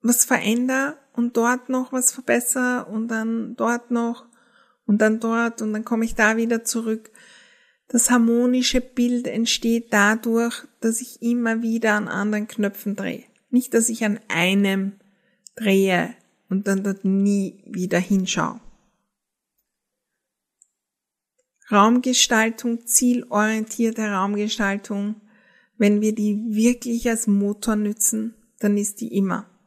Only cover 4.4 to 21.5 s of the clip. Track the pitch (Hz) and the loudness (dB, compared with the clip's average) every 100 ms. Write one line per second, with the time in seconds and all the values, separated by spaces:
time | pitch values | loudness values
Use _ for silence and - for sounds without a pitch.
4.4 | _ _ _ _ - 208 214 220 226 226 | _ _ _ _ 0 2 4 2 0 0
5.4 | 233 226 220 214 226 233 226 - 214 220 | -2 -2 -6 -6 -2 -2 -2 2 2 2
6.4 | 226 226 233 233 226 220 220 _ - - | 0 -2 -2 -4 -4 -6 -8 _ -20 -20
7.4 | _ _ _ _ _ 240 - 247 233 233 | _ _ _ _ _ 0 4 4 4 2
8.4 | 247 254 247 254 - - 240 240 247 - | 2 2 0 -2 -4 -2 0 0 -4 -4
9.4 | 226 - 226 233 233 208 202 226 233 226 | -2 -2 0 0 0 2 2 2 0 0
10.4 | 233 - - _ 226 226 - - 233 240 | 0 -4 -16 _ -2 -2 -8 -6 -2 0
11.4 | 233 226 233 226 226 208 208 - 208 214 | 0 -2 0 0 2 0 -2 -4 -2 -2
12.4 | 214 - 202 - - 202 196 - - _ | -4 -2 -2 -2 -8 -6 -6 -8 -12 _
13.4 | _ 240 - 233 226 226 220 208 _ 165 | _ -2 2 2 2 -2 -2 -4 _ 0
14.4 | 175 196 196 196 196 - _ _ _ _ | 2 4 2 0 -2 -8 _ _ _ _
15.4 | - - 220 196 196 180 170 - _ _ | -20 -4 2 4 4 2 -2 -8 _ _
16.4 | _ 190 202 196 202 196 190 196 202 202 | _ -4 0 -2 -2 -2 0 2 2 2
17.4 | 196 - - - 185 170 180 196 185 - | -2 -8 -12 -6 -2 0 2 0 0 -2
18.4 | 160 - - _ _ _ _ _ _ _ | -4 -6 -18 _ _ _ _ _ _ _
19.4 | _ _ _ _ _ _ _ _ _ _ | _ _ _ _ _ _ _ _ _ _
20.4 | _ _ _ _ _ _ _ _ _ _ | _ _ _ _ _ _ _ _ _ _
21.4 | _ | _